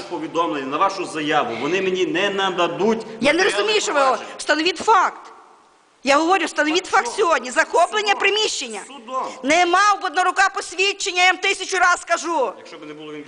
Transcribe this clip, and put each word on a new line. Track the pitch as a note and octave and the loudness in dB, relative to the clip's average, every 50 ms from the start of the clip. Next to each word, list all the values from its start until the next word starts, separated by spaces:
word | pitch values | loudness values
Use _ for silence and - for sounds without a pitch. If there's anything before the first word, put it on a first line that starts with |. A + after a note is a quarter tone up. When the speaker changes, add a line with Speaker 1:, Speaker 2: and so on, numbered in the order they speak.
| F3 - | -6 -8
Speaker 1:
повідомлення, | F3 D#3+ D#3 D#3 C3+ D#3+ F3 D#3+ D#3 C#3+ C3+ C3+ | -8 -8 -8 -4 -2 -2 0 0 -2 -4 -4 -4
на | C#3+ D3+ | -2 0
вашу | F#3+ G3 F#3+ - E3+ | 0 0 0 -4 -8
заяву. | - - D#3+ D3+ D3 D#3 D3 C3 A2+ A2+ A2+ | -6 -6 -6 -2 0 2 2 2 0 -4 -4
Вони | B2+ D3 F3 F#3+ | -4 -2 -2 0
мені | F#3+ F#3 F#3 F#3 F#3 | 0 0 0 0 0
не | D#3 D3+ F3 G3+ G3+ | 0 0 0 0 0
нададуть | G3 G3 G3 F#3+ F3+ F3+ F3 E3 - - F#3 A3+ A3+ A3+ - - - - | 0 0 -2 -2 0 0 0 0 0 0 2 2 2 0 -2 -10 -8 -2
Speaker 2:
Я | A#3 C#4+ D#4 | 0 2 2
не | E4+ | 4
Speaker 1:
матеріали | F#4+ G4+ - - | 2 2 0 0
Speaker 2:
розумію, | G4+ G#4+ G#4+ G#4 | 0 0 0 0
що | - G#4 D#4+ | 0 0 2
ви | C#4+ | 2
Speaker 1:
провадження. | C4+ C4 A#3+ - - - - - | 2 2 2 0 -4 -10 -12 -8
Speaker 2:
встановіть | - - D4+ D4+ D#4+ F4+ F#4 - | -2 -2 0 0 0 -2 -2 -2
факт. | - G#4+ A4+ F#4+ E4 A3+ - - - - - - - - - _ _ _ _ _ _ _ _ _ - | 2 4 4 4 4 2 -2 -6 -18 -20 -20 -20 -20 -20 -20 _ _ _ _ _ _ _ _ _ 0
Я | B3+ C#4 D4 | 2 4 4
говорю, | D#4+ E4 F#4+ F#4+ E4 | 4 4 2 2 2
встановіть | - - D#4+ D4 D4+ D#4 F4+ F#4 | -2 0 0 0 2 2 0 0
Speaker 1:
Так | - | 2
Speaker 2:
факт | G#4 G4 A4+ A#4+ | 0 0 0 0
Speaker 1:
що? | - | 0
Speaker 2:
сьогодні. | - A4 F4 D#4+ C4+ A#3 B3+ | 0 2 2 2 0 0 -2
Захоплення | B3 D#4 D#4 - - A#4+ F4 - G4+ G#4+ G#4 G#4 | 0 0 0 2 4 2 2 2 2 -2 0 0
Speaker 1:
Судом. | G4 - | 0 2
Speaker 2:
приміщення. | G4+ G4 G4+ G#4+ G#4+ - - - C#4+ A#3+ A3 G3 F#3 - | 2 2 2 2 0 0 -2 -4 -8 -8 -10 -12 -12 -14
Speaker 1:
Судом. | C4+ C#4 A3+ A3 C4 C4 A3+ C#3+ - - - | -18 -18 -14 -8 -6 -6 -6 -6 -8 -6 -2
Speaker 2:
Нема | C4 D#4 F4 F4+ F4 F4 F#4 G4+ G#4 G4+ G4 | 2 2 4 4 4 4 4 4 4 2 2
в | G4 | -2
однорука | F#4 C#4+ F#4 F#4 F#4 - - G4 F#4+ - | -4 -2 0 0 0 2 2 2 2 2
посвідчення, | G4+ G4+ - F4 E4 F#4+ G4+ G4 G4 - G4 F4+ F4+ F4+ | -4 -8 -8 -4 -2 0 0 0 -2 -4 -4 0 4 4
я | F#4 | 4
вам | F4+ F#4 | 4 2
тисячу | F#4 G4 G4 - F#4 - F#4+ F4+ | 0 -2 -2 -2 -4 -4 0 2
раз | F4 F4+ F4 F4 - - | 4 4 2 2 0 -2
кажу. | E4+ D4 C4 E4 E4+ D4+ B3+ G#3 E3 - | -4 -2 -2 -2 0 0 0 -2 -2 -8
Speaker 1:
Якщо | - - E3+ D#3 | -16 -18 -16 -16
б | D3+ D3+ | -14 -14
не | D3+ | -14
було, | D3+ D#3 D3+ D3+ | -14 -14 -14 -12
він | D3+ D3 | -14 -14